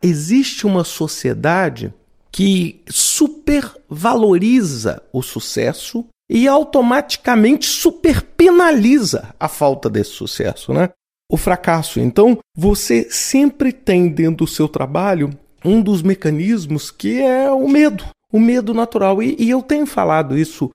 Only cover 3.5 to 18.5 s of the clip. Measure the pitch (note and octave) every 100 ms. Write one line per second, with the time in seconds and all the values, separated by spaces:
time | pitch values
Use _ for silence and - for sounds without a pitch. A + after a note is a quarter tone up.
3.5 | C#4+ - - - D3+ G#3+ A#3+ G#3+ F3 G#3
4.5 | B3+ F#3+ B2+ G#2+ - _ C3 - - -
5.5 | - A#2 D3 - A#3 A#3 _ - A3+ C4
6.5 | C#4 D4+ C#4+ A#3+ B3+ C#4+ - - A#3 G#3+
7.5 | D4 - - F4 - E4 C#4+ - - E4+
8.5 | F4 F4 D4 G#3 C#4+ G#3+ - - - D#3
9.5 | - C#3+ C#3 A#2+ G#2+ G#2 - A2+ - A2
10.5 | - - B2+ F3+ _ _ _ - D#3+ -
11.5 | F3+ - E3 D3+ - B2 B2 A3 A#3 -
12.5 | - F#3 G3+ - A#3 A#3 - - C4+ C#4+
13.5 | - C4+ B3+ - F3+ F3 D3 E3 E3 D#3+
14.5 | - D#3 - C3+ D#3 G3 F#3 C#3+ C#3+ _
15.5 | _ - A3 G3+ G3 E3+ F#3+ D#3 D3+ F3+
16.5 | A3+ D3+ D3+ - - G3+ A#3+ C4+ B3+ C4+
17.5 | C4+ C4+ C#4+ D4+ G3+ - - _ G#3+ A#3